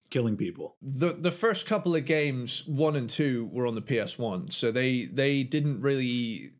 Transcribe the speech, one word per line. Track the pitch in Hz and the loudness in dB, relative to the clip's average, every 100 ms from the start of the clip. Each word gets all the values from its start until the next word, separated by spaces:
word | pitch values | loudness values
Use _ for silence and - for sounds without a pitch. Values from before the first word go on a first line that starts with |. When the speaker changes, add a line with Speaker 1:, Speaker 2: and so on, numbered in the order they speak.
| - | -4
Speaker 1:
killing | 135 117 107 | 0 2 0
people? | 90 85 78 - | -4 -6 -12 -12
Speaker 2:
The, | 135 131 170 | -8 -2 -2
the | - 165 | 0 -2
first | - - 208 - | 0 0 0 0
couple | 214 180 165 | 0 2 0
of | 135 | 2
games, | 156 147 127 117 - - | 2 2 0 -2 -4 -2
one | 139 156 147 | 2 2 2
and | 117 | -2
two, | - 147 120 113 | 0 2 0 -2
were | 120 123 | -2 -2
on | 113 | -2
the | |
P | - 120 | 0 0
S | 104 - | 0 -2
one, | 113 92 90 | -2 -2 -4
so | - 120 | 0 2
they, | 120 131 127 107 | 2 2 2 -2
they | 131 139 143 | 0 2 2
didn't | 131 151 147 120 | 2 0 0 0
really, | 139 135 127 123 117 101 - - | 0 2 2 0 0 -4 -8 -8